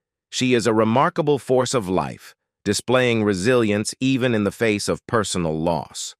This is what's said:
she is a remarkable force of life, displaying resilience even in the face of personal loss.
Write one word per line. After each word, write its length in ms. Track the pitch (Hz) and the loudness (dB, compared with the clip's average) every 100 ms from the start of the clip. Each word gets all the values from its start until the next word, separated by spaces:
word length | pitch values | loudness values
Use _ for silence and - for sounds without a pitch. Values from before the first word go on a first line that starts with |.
| _ _ _ | _ _ _
she 240 | - 127 | -4 0
is 140 | 120 110 | 2 2
a 40 | |
remarkable 680 | 110 110 120 165 - 147 139 | 2 2 2 2 0 0 -2
force 340 | - 127 123 | 0 0 2
of 140 | 131 92 | -2 -2
life, 480 | 90 69 55 - - _ _ | -2 -2 -8 -18 -20 _ _
displaying 600 | 98 101 - 127 123 117 | -4 -4 0 2 2 2
resilience 720 | 104 95 104 127 110 104 107 - | 2 0 2 2 2 0 -2 -2
even 340 | 131 131 127 | 0 0 0
in 120 | 110 | 0
the 80 | 101 | 0
face 360 | - 113 104 - | 0 0 0 -2
of 160 | 82 - | -6 -2
personal 520 | 110 98 92 80 80 | -2 -2 -2 -2 -2
loss. 540 | 85 80 - - - | -2 -2 -6 -12 -14